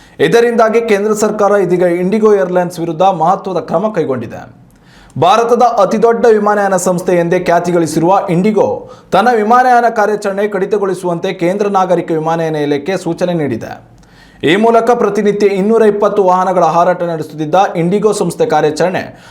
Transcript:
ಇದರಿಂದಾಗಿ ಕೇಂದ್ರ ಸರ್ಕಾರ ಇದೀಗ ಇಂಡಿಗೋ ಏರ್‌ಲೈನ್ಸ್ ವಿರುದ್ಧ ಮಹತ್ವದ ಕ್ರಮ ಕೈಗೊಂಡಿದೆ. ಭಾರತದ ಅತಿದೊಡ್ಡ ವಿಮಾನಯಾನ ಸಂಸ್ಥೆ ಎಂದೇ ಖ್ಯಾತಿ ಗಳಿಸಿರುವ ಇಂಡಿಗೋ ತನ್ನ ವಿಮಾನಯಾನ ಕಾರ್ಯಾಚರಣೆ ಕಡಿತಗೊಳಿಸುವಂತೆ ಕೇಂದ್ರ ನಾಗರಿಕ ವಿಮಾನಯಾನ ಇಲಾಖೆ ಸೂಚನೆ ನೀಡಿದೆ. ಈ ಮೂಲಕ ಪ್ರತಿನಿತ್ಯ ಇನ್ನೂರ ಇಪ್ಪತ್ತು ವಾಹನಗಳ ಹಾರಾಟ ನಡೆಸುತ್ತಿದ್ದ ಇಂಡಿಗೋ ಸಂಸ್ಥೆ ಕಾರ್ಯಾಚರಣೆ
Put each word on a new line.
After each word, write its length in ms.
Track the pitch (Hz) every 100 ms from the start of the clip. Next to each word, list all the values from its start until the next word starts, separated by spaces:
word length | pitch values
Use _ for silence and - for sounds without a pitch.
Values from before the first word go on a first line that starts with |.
| - -
ಇದರಿಂದಾಗಿ 600 | 147 226 233 233 226 233
ಕೇಂದ್ರ 320 | 226 202 208
ಸರ್ಕಾರ 380 | 214 214 214 196
ಇದೀಗ 300 | 202 175 180
ಇಂಡಿಗೋ 520 | 180 175 185 214 214
ಏರ್‌ಲೈನ್ಸ್ 460 | 202 185 175 175 175
ವಿರುದ್ಧ 220 | 170 160
ಮಹತ್ವದ 560 | 190 165 160 190 196 170
ಕ್ರಮ 340 | - 165 214 214
ಕೈಗೊಂಡಿದೆ. 720 | 135 104 90 90 - - - _ _ - - 135
ಭಾರತದ 400 | 165 220 233 247
ಅತಿದೊಡ್ಡ 640 | 240 214 185 220 233 226 240
ವಿಮಾನಯಾನ 500 | 214 208 208 196 185
ಸಂಸ್ಥೆ 400 | 185 175 180 175
ಎಂದೇ 240 | 170 180
ಖ್ಯಾತಿ 320 | 175 170 175
ಗಳಿಸಿರುವ 500 | 175 156 156 170 196 -
ಇಂಡಿಗೋ 600 | 170 214 - 107 98 - - -
ತನ್ನ 160 | 180 233 233
ವಿಮಾನಯಾನ 500 | 214 247 254 240 233
ಕಾರ್ಯಾಚರಣೆ 580 | 226 208 208 196 196 208
ಕಡಿತಗೊಳಿಸುವಂತೆ 840 | 202 190 208 196 180 180 170 190
ಕೇಂದ್ರ 340 | - 170 202 202
ನಾಗರಿಕ 440 | 196 180 170 165
ವಿಮಾನಯಾನ 440 | 160 156 165 160 156
ಇಲಾಖೆ 420 | 147 143 143 185
ಸೂಚನೆ 360 | 170 165 180
ನೀಡಿದೆ. 640 | 170 139 107 90 - - - - - - -
ಈ 120 | 135 190
ಮೂಲಕ 360 | 226 226 233
ಪ್ರತಿನಿತ್ಯ 560 | 240 208 202 208 208 202
ಇನ್ನೂರ 340 | 196 202 226
ಇಪ್ಪತ್ತು 420 | 220 202 202 208
ವಾಹನಗಳ 400 | 185 180 190 180
ಹಾರಾಟ 400 | 165 170 180 170
ನಡೆಸುತ್ತಿದ್ದ 520 | 170 165 151 151 156 180 208 180
ಇಂಡಿಗೋ 360 | 170 202 214
ಸಂಸ್ಥೆ 340 | 196 175 165 156
ಕಾರ್ಯಾಚರಣೆ 580 | 151 151 151 170 170 - - -